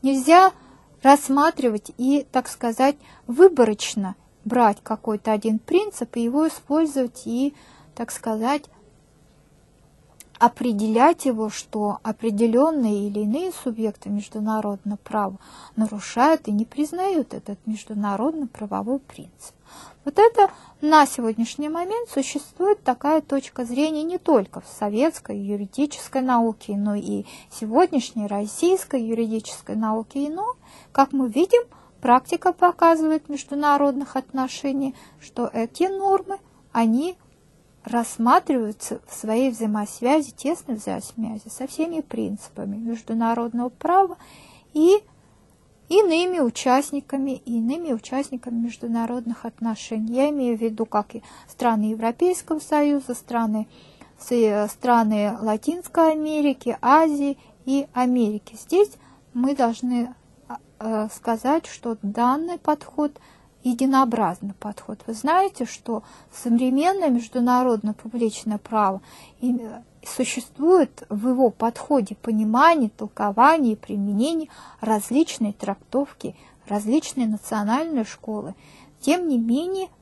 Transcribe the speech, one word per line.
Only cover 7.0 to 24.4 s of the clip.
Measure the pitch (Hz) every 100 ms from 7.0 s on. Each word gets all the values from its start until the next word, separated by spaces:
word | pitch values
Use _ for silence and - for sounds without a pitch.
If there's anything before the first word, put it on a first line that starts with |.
| 247 - -
и, | 233 277 285 - - - -
так | 233
сказать, | - - 220 226 294 294 _ _ _ _ _ _ _ _ _ _ _ _ _ _ _ - -
определять | 233 - 247 208 220 220 277 339 277
его, | 220 220
что | - - 220 208 202
определённые | 220 214 226 202 233 226 302 311 233 208 208
или | 202
иные | 208 254 370
субъекты | 339 - 226 220 208 -
международного | 202 208 220 214 220 208 202 202 208
права | - 220 196 190 - - - -
нарушают | 220 208 - - 269 320 -
и |
не | 208
признают | 226 - 302 339 381 359 240
этот | - - 202 -
международно-правовой | 214 - 214 202 196 247 320 269 - 208 196 202 269
принцип. | _ - 165 _ - _ _ - - - -
Вот | 294
это | 453 466 392 - - _
на | 302 311 277
сегодняшний | - 233 226 233 - 302
момент | 330 359 440 480
существует | - 262 294 - _ 370 415
такая | - 247 285 311
точка | 302 277 269 - 240
зрения | 240 302 311
не | 311 349
только | - 269